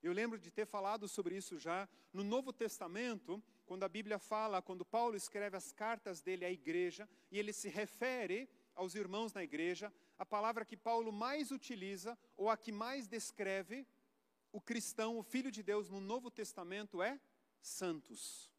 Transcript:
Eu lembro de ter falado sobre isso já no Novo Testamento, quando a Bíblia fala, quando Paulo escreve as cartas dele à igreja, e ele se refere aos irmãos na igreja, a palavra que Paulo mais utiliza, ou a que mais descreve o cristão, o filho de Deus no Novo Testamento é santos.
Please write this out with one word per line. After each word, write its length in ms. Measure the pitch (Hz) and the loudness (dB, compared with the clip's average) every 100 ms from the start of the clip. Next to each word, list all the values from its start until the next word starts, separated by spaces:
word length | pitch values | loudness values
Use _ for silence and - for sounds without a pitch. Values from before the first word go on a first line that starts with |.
Eu 100 | 160 | 2
lembro 260 | 185 233 226 | 2 2 0
de 120 | 165 | -6
ter 160 | - 208 | -4 -2
falado 400 | 208 190 220 202 | 0 0 0 -2
sobre 300 | - 175 190 | 0 0 0
isso 220 | - 165 | -4 -6
já 300 | 156 180 196 - - | 0 0 -2 -10 -8
no 120 | 185 | -2
Novo 280 | 202 240 262 | 2 2 2
Testamento, 880 | - 220 - 175 185 247 214 - 196 - - | -2 -2 -2 -6 -2 -2 -2 -4 -6 -6 -20
quando 200 | - 185 | -8 -2
a 40 | 190 | -2
Bíblia 300 | 180 214 208 | -2 -2 -2
fala, 420 | - 214 220 190 | 0 0 2 2
quando 240 | - 185 | 0 -6
Paulo 320 | 180 226 240 208 | 0 4 4 2
escreve 400 | - 208 208 190 | -4 -2 -2 -4
as 160 | - | -8
cartas 480 | - 214 226 208 170 | -4 -2 -2 -4 -4
dele 240 | 175 185 | -2 0
à 60 | 180 | 0
igreja, 580 | 180 139 170 180 170 214 - _ | -2 0 2 2 0 -14 -16 _
e 80 | 196 | -2
ele 140 | 208 | -2
se 160 | 202 202 | -2 -4
refere 800 | - 202 - 247 254 196 196 262 - _ | -2 -2 0 0 2 2 0 -2 -12 _
aos 200 | - 185 | -4 -2
irmãos 380 | 180 185 196 226 | 0 0 0 0
na 120 | 208 | -2
igreja, 480 | 165 147 170 175 208 - - - | -2 2 2 0 -4 -8 -20 -8
a 80 | 190 | 0
palavra 380 | 208 214 233 | 4 4 2
que 120 | 220 208 | -2 -2
Paulo 360 | 226 233 226 | 4 4 4
mais 380 | 208 233 294 262 | 2 2 2 0
utiliza, 680 | 269 - 226 190 196 196 233 - - | -2 -4 -6 -4 -4 -6 -8 -12 2
ou 140 | 208 | 4
a 60 | 220 | 4
que 160 | - | 2
mais 340 | 208 233 269 214 | -2 -2 -2 -2
descreve 800 | 226 - - 196 190 185 247 269 _ _ _ _ _ _ | -4 -4 -2 0 0 0 -8 -8 _ _ _ _ _ _
o 80 | 202 | -10
cristão, 580 | - 233 - - 220 233 | -2 -2 0 0 2 2
o 40 | |
filho 280 | 208 254 262 | 0 0 0
de 120 | 214 | -2
Deus 260 | 190 208 185 | 2 2 2
no 120 | 196 | -4
Novo 300 | 196 240 247 | 0 -2 -2
Testamento 720 | - 208 - 175 196 208 175 | -6 -6 -6 -4 -4 -4 2
é 180 | 202 277 _ _ _ _ | 2 0 _ _ _ _
santos. 880 | - - 185 160 - 110 - - - | -10 -2 0 0 -4 -10 -10 -10 -14